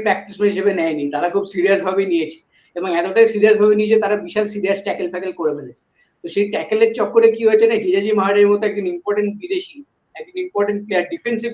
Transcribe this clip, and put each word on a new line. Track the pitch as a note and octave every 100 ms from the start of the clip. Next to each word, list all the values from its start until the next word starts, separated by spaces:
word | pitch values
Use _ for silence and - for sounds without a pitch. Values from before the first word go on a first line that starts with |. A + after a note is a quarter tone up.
প্র্যাকটিস | G#3+ F#3+ - -
ম্যাচ | G3+
হিসেবে | F#3 G3
নেয়নি, | F#3 E3 D3+ C#3+
তারা | D3 F3
খুব | G3
সিরিয়াস | G3 F3+ F#3 G3
ভাবে | F#3+ F#3+ F#3+
নিয়েছে | E3+ D#3 - _ _ _
এবং | F3 F#3 E3+
এতটাই | F#3 G#3 A3
সিরিয়াস | G#3+ G#3+ G3+
ভাবে | G#3
নিয়েছে | G#3 G#3+ A3
তারা | G3+ G#3
বিশাল | - G#3+ G#3
সিরিয়াস | G#3 F#3+ G3+
ট্যাকেল | G3 - F3
ফ্যাকেল | F3 F#3
করে | F3 D#3 C#3+
ফেলেছে। | B2+ - _ _ _ _
তো | -
সেই | G3+ G#3
ট্যাকেলের | G#3 G#3+ A3 A3+
চক্করে | - - A3+ A3+
কি | A3 A3
হয়েছে | G#3+ A3+
না, |
হিজাজি | G#3 F#3 G3 G#3
মাহারের | G#3 G3 G#3 G3+
মতো | G3+ G#3
একজন | G3+ F#3
ইম্পর্টেন্ট | F3 G3+ G#3 G#3 -
বিদেশি, | F4+ - - C#4+ - _ _
একজন | - - F#3
ইম্পর্টেন্ট | F#3 G3+ G3+ G#3
প্লেয়ার, | - F#3 E3+
ডিফেন্সিভ | E3+ A#3 A3 A#3